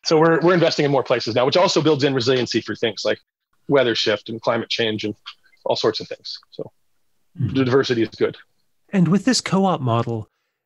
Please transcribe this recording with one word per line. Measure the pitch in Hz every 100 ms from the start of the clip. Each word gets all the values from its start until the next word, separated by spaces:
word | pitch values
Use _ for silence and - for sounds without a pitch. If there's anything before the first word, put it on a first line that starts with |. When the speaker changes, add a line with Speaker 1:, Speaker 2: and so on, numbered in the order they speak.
Speaker 1:
so | - 160
we're, | 165 165
we're | 165
investing | 185 160 -
in | 143
more | 139
places | - 123 -
now, | 107 131
which | 170
also | 185 175
builds | 156 151
in | 143
resiliency | 135 117 131 117 117
for | - 104
things | 117 104
like | 107 - _ _ _ _ -
weather | 139 123
shift | 113 - 104 -
and | 113
climate | - 117 110
change | - 113 107
and | 107 107 - - _ _
all | - -
sorts | 220 220
of | 139
things. | - - - _
So | - - _ _ _ _ _ _ -
Speaker 2:
Mm-hmm. | 117 131
Speaker 1:
the |
diversity | 127 131 127 117
is | 110
good. | - 110 - - _ _ _ _
Speaker 2:
And | 202 170
with | 196
this | 202 240
co-op | - 185 196 165
model, | 127 117 117 113 107 _ _ _